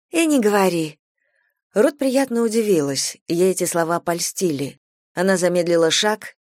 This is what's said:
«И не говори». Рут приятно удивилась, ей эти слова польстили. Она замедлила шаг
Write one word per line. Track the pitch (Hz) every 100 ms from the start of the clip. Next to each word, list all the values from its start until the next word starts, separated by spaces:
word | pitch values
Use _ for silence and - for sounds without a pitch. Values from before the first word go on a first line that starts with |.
| _
«И | 339 330
не | 285
говори». | 208 208 190 170 156 147 _ _ _ _ _ _ _
Рут | 196 262 -
приятно | 269 254 269 233
удивилась, | 233 220 208 175 143 139 - - -
ей | 170 185
эти | 185
слова | 175 175 165 170
польстили. | 175 170 165 - 185 139 139 - _ _ _
Она | - 185 185
замедлила | 180 180 165 170 165
шаг | 160 214 214 - -